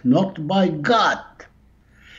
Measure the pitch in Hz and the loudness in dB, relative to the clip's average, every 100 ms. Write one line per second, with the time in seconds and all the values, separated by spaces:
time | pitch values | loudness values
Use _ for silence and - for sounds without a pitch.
0 | 123 156 190 - 156 190 175 156 143 226 | 2 2 0 -4 -4 0 0 0 0 2
1 | 175 - - - - _ _ _ _ _ | 2 -2 -8 -20 -20 _ _ _ _ _
2 | - | -20